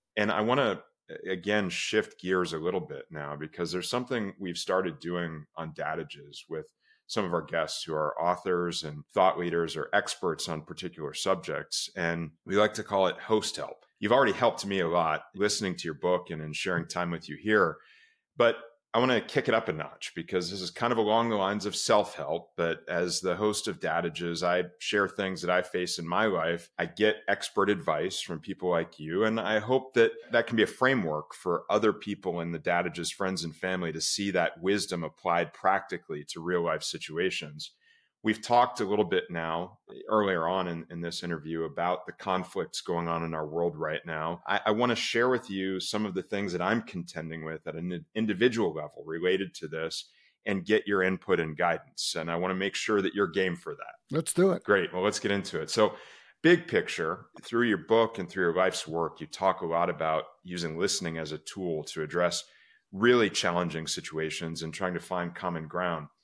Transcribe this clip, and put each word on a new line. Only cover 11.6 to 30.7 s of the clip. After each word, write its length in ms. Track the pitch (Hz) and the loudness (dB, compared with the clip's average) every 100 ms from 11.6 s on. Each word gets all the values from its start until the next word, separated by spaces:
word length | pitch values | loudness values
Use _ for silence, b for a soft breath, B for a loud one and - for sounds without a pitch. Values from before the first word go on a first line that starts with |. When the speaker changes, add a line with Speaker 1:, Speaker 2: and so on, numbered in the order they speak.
| 73 - - 95 | -6 -6 -6 -4
Speaker 1:
and 360 | 85 85 82 - - | -2 -2 -4 -10 -2
we 120 | 98 | 4
like 160 | 107 | 4
to 100 | 107 | 2
call 240 | 104 101 92 | -2 2 2
it 100 | - | 0
host 340 | - 110 - - | 2 2 2 -4
help. 300 | - - _ - | -8 -10 _ -4
You've 120 | 104 | 4
already 220 | 123 127 | 6 6
helped 320 | 92 120 - 98 | 4 2 2 0
me 160 | 98 | 0
a 80 | 85 | 2
lot 340 | 85 80 78 - | 2 2 0 -4
listening 440 | 95 104 - 101 85 | 0 2 2 -2 -2
to 80 | 82 | -6
your 80 | |
book 360 | 78 90 90 - | -2 2 2 0
and 120 | 80 | -8
in 100 | 78 | -6
sharing 340 | 76 95 87 82 | -4 -2 0 -2
time 240 | - 87 | -2 -2
with 200 | 85 - | -4 -8
you 80 | 76 | -6
here, 400 | 101 107 87 76 b b b b b - | 4 6 6 2 b b b b b 4
but 220 | 120 - - _ _ | 4 4 -4 _ _
I 60 | 117 | 2
wanna 220 | 127 120 | 4 2
kick 260 | - 143 131 | 0 -2 2
it 60 | |
up 140 | 113 - | 2 2
a 60 | |
notch, 400 | 78 76 - - - | -4 -6 -10 -12 -10
because 340 | 82 92 85 | -4 -2 -2
this 120 | 98 | -6
is 100 | 90 | -8
kind 200 | - 117 | -2 0
of 60 | 117 | 2
along 320 | 107 110 117 | 4 4 2
the 60 | 107 | 2
lines 320 | 95 104 101 | 0 0 -4
of 80 | 90 | -2
self-help, 800 | - 107 101 - 71 85 - - | 4 4 4 -2 -4 -4 -4 -2
but 240 | 85 82 - | -2 -2 -4
as 320 | 87 87 85 | -2 0 0
the 160 | 92 87 | -2 0
host 320 | 107 104 - | 2 0 -2
of 120 | 80 | -4
Dadages, 600 | 82 82 87 78 87 82 | -2 0 -2 -4 -6 -2
I 260 | 87 90 87 - | 2 2 0 -4
share 280 | - 104 98 | -2 2 2
things 340 | - 95 92 | 0 -4 -2
that 100 | 87 | 2
I 100 | 90 | 2
face 380 | 90 92 87 - | 2 -2 -2 -4
in 80 | 82 | -2
my 180 | 90 110 | 0 2
life. 460 | 90 82 85 - - | 2 0 -2 -4 -6
I 60 | 87 | -6
get 320 | - 107 107 - | 2 2 4 0
expert 420 | 101 - - 98 | -2 0 2 2
advice 520 | 98 82 78 90 - | 2 2 0 0 -4
from 180 | - 82 | -8 -8
people 320 | 87 95 92 | -8 -6 0
like 260 | 85 85 - | 0 0 -6
you, 280 | 78 87 110 | -4 0 2
and 140 | 113 | 2
I 200 | 98 110 | 0 0
hope 340 | 110 131 - 120 | 2 0 2 4
that 180 | 113 - - | 4 4 0
that 160 | 120 113 | 0 2
can 80 | 117 | 4
be 80 | |
a 40 | |
framework 680 | 101 | 2